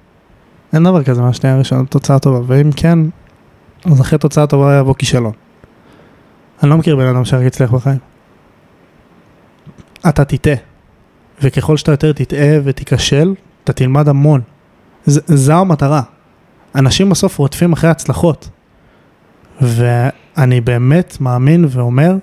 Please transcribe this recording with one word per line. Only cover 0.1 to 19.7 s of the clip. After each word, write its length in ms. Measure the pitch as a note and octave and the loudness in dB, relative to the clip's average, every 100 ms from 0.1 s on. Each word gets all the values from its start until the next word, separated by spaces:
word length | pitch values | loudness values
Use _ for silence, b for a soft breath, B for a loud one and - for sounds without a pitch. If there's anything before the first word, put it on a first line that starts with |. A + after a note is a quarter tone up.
| _ _ _ _ _ - | _ _ _ _ _ -4
אין 100 | D#3 | 0
דבר 200 | F3 F3+ | 2 2
כזה 180 | C3 B2 | 0 0
מהשנייה 340 | B2 A#2 C3+ C3 | 0 -2 0 0
הראשונה, 300 | C3 C3 C3 | 0 -2 -2
תוצאה 340 | C#3+ - C3+ | -4 0 0
טובה, 200 | D3 B2+ B2 | 2 -2 0
ואם 240 | C3+ D3+ | 0 2
כן, 280 | C#3 E3 E3+ D#3 - _ _ _ _ _ _ F3+ | 0 0 0 0 -6 _ _ _ _ _ _ 0
אז 160 | C3+ | 0
אחרי 180 | B2+ D#3 | 2 0
תוצאה 280 | D#3 D3+ D3 | 0 0 0
טובה 300 | C#3 C#3 C#3+ | 2 2 2
יבוא 140 | C3+ | 0
כישלון. 380 | C3+ - B2+ A2+ A2 _ _ _ b b b b b b b _ - | -2 -2 -2 -4 -8 _ _ _ b b b b b b b _ -4
אני 60 | C#3+ | 0
לא 80 | D#3+ | 2
מכיר 180 | D#3+ C#3+ | 2 0
בן 100 | B2+ | 0
אדם 200 | B2+ B2 | 0 0
שרק 200 | C3 B2+ | 0 0
יצליח 260 | - B2+ | 0 -2
בחיים. 260 | B2+ C3+ C3+ - _ _ _ _ _ _ _ _ _ _ _ _ _ _ _ - - - - F3 | 0 -2 -4 -6 _ _ _ _ _ _ _ _ _ _ _ _ _ _ _ -20 -20 -20 -4 -2
אתה 160 | D3 C#3+ | 0 0
תטעה, 300 | C3+ D#3 C#3 - _ _ _ _ _ _ - | 0 -2 -2 -6 _ _ _ _ _ _ -4
וככל 360 | C#3 C3+ - D3+ | -4 -2 -2 -2
שאתה 140 | - | 0
יותר 220 | C#3+ D#3 | 0 0
תטעה 440 | C#3+ B2+ C#3 D3 D3+ | -2 -4 0 2 2
ותיכשל, 680 | C#3 C3 - B2+ - C#3 F3 F#3+ _ _ | 0 -6 -4 -4 0 0 0 -2 _ _
אתה 100 | - | -8
תלמד 360 | - B2+ C#3 D3 | -4 0 0 2
המון. 320 | C#3 D3 C#3+ A2+ _ _ _ _ _ - | 2 2 2 -2 _ _ _ _ _ -2
ז-, 140 | D3 D3 | 0 2
זו 280 | C#3+ C3+ | 2 2
המטרה. 480 | E3 F#3+ D3 C#3+ D3+ A#2 _ _ _ _ _ _ C#3+ | 2 2 0 0 -2 -4 _ _ _ _ _ _ 0
אנשים 340 | C3 - G3 | 0 2 0
בסוף 280 | E3+ F#3+ - | 0 -2 -2
רודפים 360 | C#3+ - F3 | -4 0 -2
אחרי 160 | D#3+ E3 | 0 0
הצלחות, 600 | D#3+ - G2+ E3+ D3 - - _ _ b b b b b _ _ - | -2 -4 -2 -2 -2 -8 -20 _ _ b b b b b _ _ -4
ואני 1000 | B2+ | -2